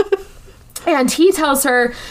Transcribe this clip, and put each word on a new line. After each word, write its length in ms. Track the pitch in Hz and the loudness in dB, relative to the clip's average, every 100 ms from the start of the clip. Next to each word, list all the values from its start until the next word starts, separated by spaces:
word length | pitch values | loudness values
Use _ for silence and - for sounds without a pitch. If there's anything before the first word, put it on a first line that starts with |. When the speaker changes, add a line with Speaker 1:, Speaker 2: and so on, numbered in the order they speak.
| 403 381 381 | -2 -4 -6
Speaker 1:
<laughs> 560 | - - - - - - | -20 -20 -20 -20 -10 -2
Speaker 2:
and 240 | 294 254 | 0 0
he 220 | - 359 | 2 2
tells 320 | 370 302 269 | 2 0 0
her 280 | 277 247 240 - - | 2 2 0 -4 -16